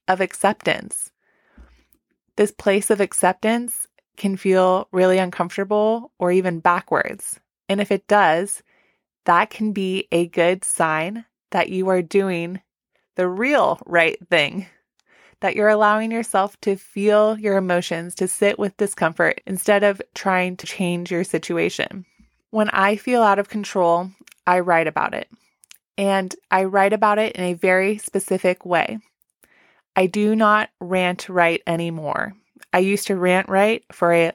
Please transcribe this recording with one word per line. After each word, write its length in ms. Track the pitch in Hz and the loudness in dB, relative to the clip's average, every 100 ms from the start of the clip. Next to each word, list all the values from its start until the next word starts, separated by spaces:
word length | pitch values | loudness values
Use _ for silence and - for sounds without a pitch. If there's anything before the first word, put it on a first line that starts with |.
| - | -2
of 120 | 185 | 0
acceptance. 920 | 185 - 196 214 - - - - - _ _ _ _ - - _ _ _ _ _ _ - | -2 0 0 0 -2 -4 -6 -14 -14 _ _ _ _ -20 -20 _ _ _ _ _ _ -2
This 160 | 208 | -2
place 380 | - 208 196 - | -2 0 0 0
of 100 | 208 | 0
acceptance 880 | 190 - 185 185 214 233 240 - - _ _ - | -2 0 0 0 -2 -2 -4 -10 -12 _ _ -8
can 200 | 196 190 | -6 -2
feel 520 | 190 185 185 185 - | 0 2 4 2 0
really 260 | 185 185 185 | 2 4 4
uncomfortable 920 | 180 - 175 - 196 208 214 226 233 - | 0 -2 -6 -4 -2 0 0 -2 -6 -4
or 140 | 180 | 0
even 280 | 185 185 165 | 2 0 0
backwards. 800 | 175 175 - 156 - - - - _ _ - | 0 0 0 -2 -2 -8 -14 -16 _ _ -6
And 120 | 196 | -4
if 100 | 202 | -2
it 160 | 196 - | -2 2
does, 560 | 208 180 165 196 - _ _ _ _ _ _ | 4 4 2 -2 -8 _ _ _ _ _ _
that 260 | - 175 220 | 0 2 2
can 220 | - 214 | -2 -4
be 360 | 202 190 190 - | -2 -2 -4 -2
a 140 | 170 170 | -2 -2
good 380 | 180 170 185 | 0 0 0
sign 600 | - - 165 156 170 226 - _ - | -4 -2 0 -2 -4 -8 -16 _ -6
that 180 | 185 - | -4 -2
you 200 | 185 185 | -2 0
are 140 | 185 | 0
doing 580 | 170 196 190 170 170 185 _ _ _ _ _ - | 0 0 0 -2 -6 -10 _ _ _ _ _ -4
the 120 | 180 | -4
real 520 | 185 254 285 175 156 - | -2 0 2 2 0 -2
right 320 | 170 165 - - | 0 0 -2 -2
thing, 380 | 170 143 196 180 _ _ _ _ _ _ _ | 0 0 -4 -12 _ _ _ _ _ _ _
that 160 | 190 - | -4 0
you're 120 | 208 | 2
allowing 420 | 214 208 214 220 | 4 2 2 -2
yourself 500 | 226 226 196 202 - | -6 -2 0 -2 -4
to 160 | - 190 | -4 -4
feel 640 | - 202 202 208 214 220 | -6 -4 2 4 4 0
your 180 | 214 196 | -2 0
emotions, 580 | 185 180 175 165 170 - | 0 -2 -2 -8 -8 -6
to 120 | 185 | -4
sit 300 | - 202 - | 0 0 0
with 180 | 202 - | -4 -4
discomfort 640 | 202 - 165 170 160 - - | -4 -2 -2 0 0 -2 -6
instead 360 | 190 - 202 | -6 2 2
of 200 | 202 196 - | 2 0 -8
trying 420 | - 196 185 180 180 | -8 -2 -2 -2 -6
to 100 | - | -12
change 440 | - 180 175 175 | -6 -4 -4 -4
your 140 | 170 | -4
situation. 800 | 185 160 - 170 170 - - 196 - _ _ _ _ | -2 -4 -4 -2 -2 -2 -8 -8 -18 _ _ _ _
When 180 | 220 214 | -4 0
I 260 | - 196 214 | 2 2 0
feel 260 | - 247 | 0 2
out 160 | 214 196 | 4 2
of 100 | 202 | 0
control, 640 | 214 196 196 170 170 190 - - _ - | -6 -6 0 2 2 -2 -14 -20 _ 0
I 140 | 180 | 0
write 260 | 180 165 160 | 2 2 2
about 280 | 151 - | -2 -4
it. 140 | - - _ _ _ _ - _ - | -6 -12 _ _ _ _ -20 _ -6
And 380 | 196 196 185 - - | -2 0 -2 -10 -2
I 140 | 190 | 0
write 280 | 190 196 196 | 2 2 2
about 260 | 208 214 208 | 4 2 2
it 180 | 220 - | -2 -2
in 80 | |
a 100 | 180 | -4
very 440 | 175 185 185 190 214 | 0 2 2 2 -2
specific 680 | - 196 - 185 185 180 180 | -4 -6 -2 0 0 -2 0
way. 320 | 170 - 220 - _ _ _ _ _ _ _ _ - | 0 0 -6 -14 _ _ _ _ _ _ _ _ 0
I 100 | 185 | 0
do 280 | 208 208 | 2 0
not 360 | 220 214 214 - - | 2 2 2 0 -8
rant 480 | 175 185 180 185 - | -4 -2 0 -4 -4
write 340 | 180 170 165 - | 2 2 2 -2
anymore. 680 | 170 170 165 147 - - 190 _ _ - | -4 -4 -6 -6 -6 -6 -10 _ _ -2
I 80 | 185 | 0
used 260 | 190 202 - | 2 0 -2
to 100 | 190 | 0
rant 320 | 180 185 190 | 2 2 2
write 360 | 190 208 226 - | 2 2 0 -6
for 200 | - 170 | -2 2
a 200 | 170 165 | 4 2